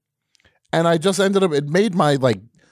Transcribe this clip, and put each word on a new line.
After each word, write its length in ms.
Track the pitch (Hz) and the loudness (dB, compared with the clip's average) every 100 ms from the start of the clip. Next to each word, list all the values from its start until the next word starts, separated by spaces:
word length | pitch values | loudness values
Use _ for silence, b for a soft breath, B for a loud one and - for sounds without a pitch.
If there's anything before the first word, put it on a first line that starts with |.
| _ _ _ _ _ _ _ - | _ _ _ _ _ _ _ -2
And 100 | 170 | 0
I 100 | 165 | 0
just 220 | 180 190 | 0 0
ended 240 | 196 196 | 0 0
up, 80 | 185 | 0
it 140 | 147 147 | -2 -2
made 280 | 175 220 175 | 0 0 0
my, 200 | 151 143 | 0 2
like, 240 | 127 101 110 _ _ | 0 -2 -6 _ _